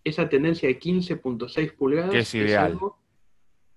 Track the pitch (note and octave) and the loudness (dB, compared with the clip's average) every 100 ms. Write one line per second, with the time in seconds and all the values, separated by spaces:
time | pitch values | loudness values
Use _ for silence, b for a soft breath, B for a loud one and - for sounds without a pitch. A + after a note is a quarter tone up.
0 | - D#3 E3 C#3 D#3 E3 C3+ C3 E3 F3+ | -6 -2 2 2 2 0 0 0 0 -2
1 | F3+ D#3 C3 A#2 A#2 - D#3+ - C3+ D3 | -2 -4 -4 -6 -6 -4 -4 -2 0 0
2 | F3+ D#3 A2+ A2+ G#2 G#2 F#2 F2 G2 - | 0 0 0 0 2 4 2 0 -6 -8
3 | _ _ _ _ _ _ _ | _ _ _ _ _ _ _